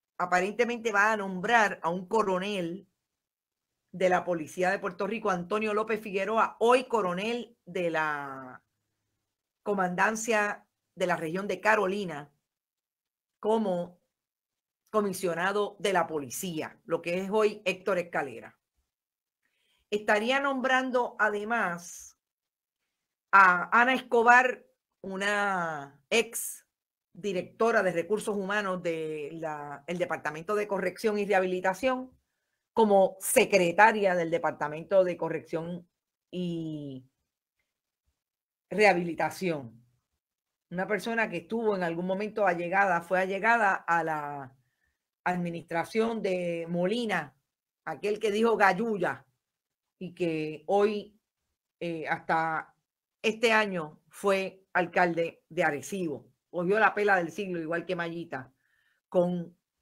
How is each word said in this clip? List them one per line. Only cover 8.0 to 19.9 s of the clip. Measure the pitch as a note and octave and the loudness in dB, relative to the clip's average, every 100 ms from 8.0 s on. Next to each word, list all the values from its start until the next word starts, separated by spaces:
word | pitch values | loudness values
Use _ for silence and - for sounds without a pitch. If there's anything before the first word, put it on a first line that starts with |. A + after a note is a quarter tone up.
| D#3 D3 C#3+ C3+ C3 B2+ _ _ _ _ _ _ _ _ _ _ | -2 -4 -6 -10 -14 -18 _ _ _ _ _ _ _ _ _ _
comandancia | - G3+ F3+ F3+ G3 A3 A3 A3 G#3 G#3 _ _ _ | -4 0 0 2 0 0 -2 0 0 -4 _ _ _
de | - F3+ | -6 -2
la | E3 | -2
región | E3 F3+ G3+ | -2 -6 -4
de | F#3 | -2
Carolina, | G#3 A3 F#3+ G3+ F#3+ D3 D3 _ _ _ _ _ _ _ _ _ _ _ | 2 2 2 -2 -6 -8 -14 _ _ _ _ _ _ _ _ _ _ _
como | G#3 A3 G#3 F3+ F3 - _ _ _ _ _ _ _ _ _ | 0 0 0 -2 -4 -12 _ _ _ _ _ _ _ _ _
comisionado | A3 G#3 F3+ F3+ E3 F#3 G3+ G3+ - | -2 -2 -2 -4 -2 0 0 -2 -2
de | F#3 | 0
la | F#3+ E3 | 0 0
policía, | D#3+ C3+ - F#3+ D#3+ A#2 - | -4 -6 -8 -6 -6 -8 -10
lo | - E3 | -6 -4
que | E3 F3 | -2 -4
es | F#3+ | -2
hoy | G#3+ G#3+ G#3 | 0 0 0
Héctor | - F#3 - F#3 | -4 -4 -2 -2
Escalera. | F3 F3 C#3+ A2+ - - _ _ _ _ _ _ _ _ _ _ _ _ _ | -2 -4 -6 -10 -16 -20 _ _ _ _ _ _ _ _ _ _ _ _ _